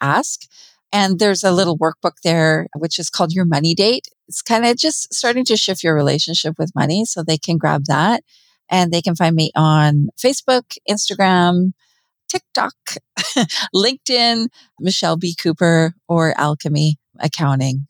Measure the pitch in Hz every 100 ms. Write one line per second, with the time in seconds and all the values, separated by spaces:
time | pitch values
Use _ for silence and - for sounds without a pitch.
0 | 139 170 294 - - - - _ _ 208
1 | 196 180 208 185 196 180 180 160 160 -
2 | 175 - 170 165 160 156 165 147 160 -
3 | 160 - 170 185 175 147 160 170 202 247
4 | - _ _ - - 226 233 240 320 -
5 | - - 240 247 254 214 - 185 170 151
6 | 143 143 - 170 156 160 160 - 143 185
7 | 233 180 165 160 - 165 151 147 143 147
8 | 180 240 - _ _ _ _ 185 175 170
9 | 190 165 165 160 156 - 156 156 151 147
10 | 147 - 254 277 - 254 - - - 208
11 | - 202 190 180 175 180 185 - _ _
12 | _ _ - 370 - - - - - -
13 | - - - 269 185 - - - 240 269
14 | - 247 233 233 233 - _ - 175 -
15 | 175 165 175 165 170 160 170 165 160 -
16 | - 170 160 - 151 151 156 147 151 151
17 | _ - 147 - 143 135 131 131